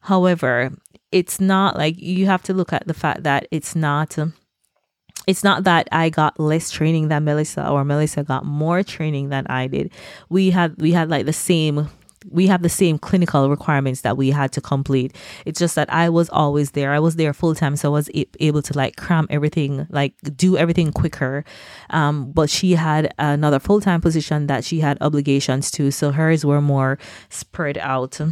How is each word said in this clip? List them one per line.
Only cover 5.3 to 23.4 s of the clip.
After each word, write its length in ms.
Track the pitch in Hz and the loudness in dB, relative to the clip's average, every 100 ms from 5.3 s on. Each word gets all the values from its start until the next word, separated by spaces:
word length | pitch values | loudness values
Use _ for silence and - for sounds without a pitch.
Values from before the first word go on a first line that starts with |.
| 185 | 0
not 200 | 202 - | 2 2
that 220 | 190 170 - | 4 2 2
I 160 | 160 165 | 0 0
got 320 | 160 151 - | 2 0 0
less 300 | 151 160 - | 0 0 -2
training 380 | - 156 165 156 | -2 0 2 0
than 160 | 151 | 0
Melissa 440 | 151 147 156 - 147 | 0 0 -2 -4 -2
or 160 | 143 | 0
Melissa 400 | 139 147 151 - | 0 0 0 -2
got 200 | 143 131 | -4 -4
more 380 | - 147 156 175 | -2 -2 0 0
training 460 | 202 - 156 143 139 | -2 -4 -4 -2 -2
than 180 | 139 139 | -4 -4
I 180 | 127 131 | -4 -2
did. 260 | 139 143 - - - - | -4 -6 -8 -20 -20 -2
We 200 | 180 190 | 2 4
had, 300 | 180 170 - | 4 2 0
we 120 | 156 | 2
had, 180 | 170 160 | 2 2
like, 160 | 151 127 | 0 -2
the 60 | |
same, 580 | 160 - 170 156 147 147 - _ _ 202 | -4 0 2 2 0 -4 -8 _ _ -6
we 180 | 156 190 | 2 4
have 160 | 185 | 4
the 80 | 170 | 2
same 280 | - 175 156 | 2 2 0
clinical 520 | - 185 170 147 139 | 0 0 2 2 2
requirements 500 | 143 - 139 139 131 | 0 0 0 0 -2
that 160 | 120 127 | -4 0
we 140 | 135 | 0
had 200 | 147 139 | 2 0
to 100 | - | -4
complete. 520 | - 139 139 135 131 - - - | -4 -4 0 0 0 -8 -20 -12
It's 160 | - 156 | -10 -2
just 140 | 170 | -2
that 180 | - 151 | 0 0
I 160 | 160 170 | 2 2
was 220 | 165 170 | 2 2
always 420 | 147 147 147 143 | 2 2 2 0
there. 200 | - 139 | -2 0
I 60 | 143 | 2
was 180 | 165 160 | 2 2
there 180 | 156 | -2
full 200 | 143 170 | 0 0
time, 220 | 160 147 147 | 0 -2 0
so 140 | 147 | 0
I 20 | |
was 160 | 147 151 | 0 -2
a-, 120 | - - - | -4 -6 -2
able 220 | 156 147 | 0 0
to, 140 | - 143 | -2 -2
like, 200 | 135 - | -4 -6
cram 300 | - 165 151 | 0 0 2
everything, 580 | 147 151 160 139 139 151 | 0 0 0 -2 -4 -4
like, 240 | 147 139 _ - 139 | -2 -4 _ -12 0
do 200 | 185 185 | 2 4
everything 340 | 170 165 160 | 2 2 0
quicker. 540 | - 160 - 131 139 147 - - - - | 0 -2 -2 -4 -4 -8 -18 -20 -20 -4
Um, 420 | 160 147 147 131 | 0 0 0 -2
but 160 | 160 156 | 0 0
she 240 | - 185 | 0 2
had 420 | 170 160 151 160 - | 2 2 0 0 -2
another 420 | 147 143 | -2 2